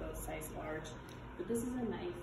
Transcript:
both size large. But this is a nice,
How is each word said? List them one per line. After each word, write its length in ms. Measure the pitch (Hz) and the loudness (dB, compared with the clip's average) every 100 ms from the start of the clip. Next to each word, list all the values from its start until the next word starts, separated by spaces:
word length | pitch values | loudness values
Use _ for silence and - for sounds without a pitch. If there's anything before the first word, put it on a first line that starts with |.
| - | -2
both 80 | - | -2
size 320 | - 156 - - | 0 -2 -2 -2
large. 340 | 151 156 156 - - - - - | 0 0 -2 -6 -6 -8 -6 -4
But 120 | - | 2
this 160 | 233 | 4
is 120 | 247 254 | 4 4
a 80 | |
nice, 320 | 226 180 175 175 | 4 2 0 0